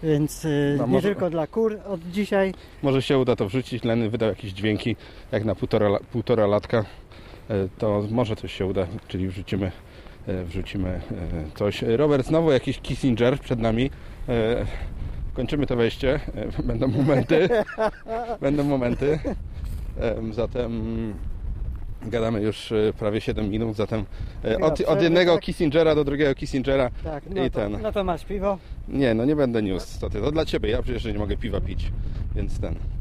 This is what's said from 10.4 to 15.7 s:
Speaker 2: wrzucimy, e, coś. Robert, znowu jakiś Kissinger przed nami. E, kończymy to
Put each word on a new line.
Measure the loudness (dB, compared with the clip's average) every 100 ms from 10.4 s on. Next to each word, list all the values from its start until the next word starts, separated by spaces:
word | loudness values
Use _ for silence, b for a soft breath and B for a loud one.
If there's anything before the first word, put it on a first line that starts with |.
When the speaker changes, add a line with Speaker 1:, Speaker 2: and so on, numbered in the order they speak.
Speaker 2:
wrzucimy, | -4 -6 -6 -4 -4
e, | -4 -6 -8 -6 -6 -6 -2
coś. | -2 0
Robert, | 0 4 4 4 4
znowu | 2 4
jakiś | 4 2 -6
Kissinger | -6 0 2 4 4 2
przed | -2 0
nami. | 2 2 0 B B B -2
E, | 0 2 0 -2 B B B B B -6
kończymy | -4 -2 0
to | 0